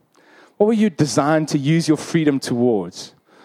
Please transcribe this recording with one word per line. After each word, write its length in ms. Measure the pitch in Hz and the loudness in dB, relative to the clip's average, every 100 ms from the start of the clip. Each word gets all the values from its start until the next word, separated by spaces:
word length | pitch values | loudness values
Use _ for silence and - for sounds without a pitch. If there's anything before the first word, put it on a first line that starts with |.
| _ _ _ - _ - | _ _ _ -20 _ -2
What 100 | 208 | 0
were 60 | |
you 160 | 226 214 | 2 2
designed 600 | - 151 156 143 160 156 | 0 0 0 2 0 0
to 100 | 151 | -2
use 280 | 135 165 156 | 0 0 2
your 100 | 147 | -2
freedom 420 | - 170 151 139 | -2 -2 0 -2
towards? 720 | - 120 123 107 87 - - _ _ _ | -2 0 0 0 -4 -12 -20 _ _ _